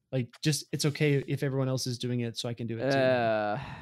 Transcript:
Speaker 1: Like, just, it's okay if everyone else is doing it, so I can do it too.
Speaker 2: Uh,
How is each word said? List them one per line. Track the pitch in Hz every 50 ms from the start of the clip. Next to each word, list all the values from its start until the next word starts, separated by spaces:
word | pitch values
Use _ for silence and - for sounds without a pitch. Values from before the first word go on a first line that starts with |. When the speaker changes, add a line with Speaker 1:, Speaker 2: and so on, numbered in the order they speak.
| _ _
Speaker 1:
Like, | - 131 117 - - -
just, | - 156 143 - - -
it's | - 143 -
okay | 147 143 - 156 147 143 139 - -
if | 143 135
everyone | 147 135 131 135 135 131
else | 131 123 -
is | 127 120 120
doing | - 123 123 123
it, | 120 117 113 -
so | - 120
I | 117
can | - 120 113
do | 117 113
it | 127 135
too. | 139 139 131 127 127
Speaker 2:
Uh, | 123 117 113 110 107 107 104 107 120 135 - - -